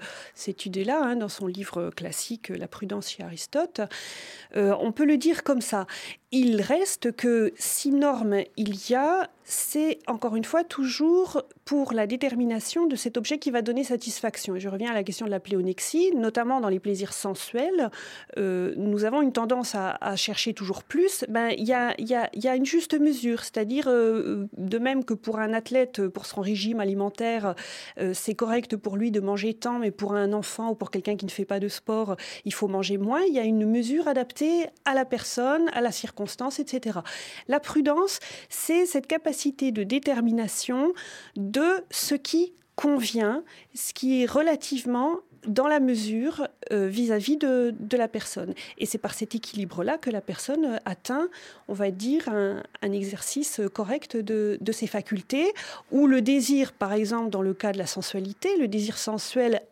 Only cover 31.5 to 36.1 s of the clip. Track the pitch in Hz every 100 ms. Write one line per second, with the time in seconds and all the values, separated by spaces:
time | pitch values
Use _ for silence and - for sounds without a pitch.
31.5 | 196 202 - - 220 214 180 - - 202
32.5 | - 208 190 196 202 202 285 381 269 220
33.5 | 220 214 233 233 294 320 269 247 - 302
34.5 | 339 320 - - 269 262 247 - - 254
35.5 | 311 330 240 240 - -